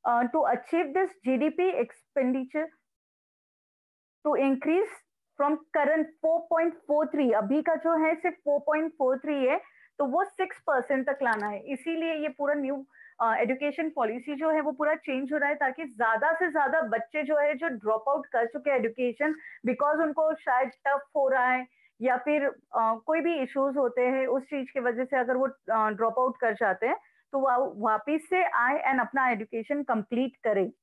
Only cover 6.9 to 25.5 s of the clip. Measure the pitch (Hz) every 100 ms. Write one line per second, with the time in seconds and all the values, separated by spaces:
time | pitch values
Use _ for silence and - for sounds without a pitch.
6.9 | 294 311 302 262 214 202 285 320 320 330
7.9 | 330 311 330 359 349 294 285 285 302 320
8.9 | - 262 262 294 285 254 330 - _ -
9.9 | - 277 311 392 - 370 - - 269 247
10.9 | 269 269 277 247 214 208 208 - 269 330
11.9 | 330 330 311 302 262 285 294 269 277 269
12.9 | - - - 226 220 233 262 294 285 320
13.9 | 302 220 233 247 285 320 311 294 269 302
14.9 | 320 - 262 269 294 285 294 269 262 311
15.9 | 220 226 226 294 320 349 302 269 320 240
16.9 | 226 - 302 285 302 294 277 330 240 214
17.9 | 220 277 285 269 240 233 285 285 262 226
18.9 | 226 247 233 302 311 - - 226 247 294
19.9 | 302 320 294 311 311 - 254 262 - 277
20.9 | 277 285 302 269 262 247 254 254 _ _
21.9 | _ 240 247 294 302 277 - _ - 226
22.9 | 226 262 320 320 330 254 277 277 269 247
23.9 | 247 247 262 262 269 262 285 254 269 247
24.9 | 233 254 269 247 254 262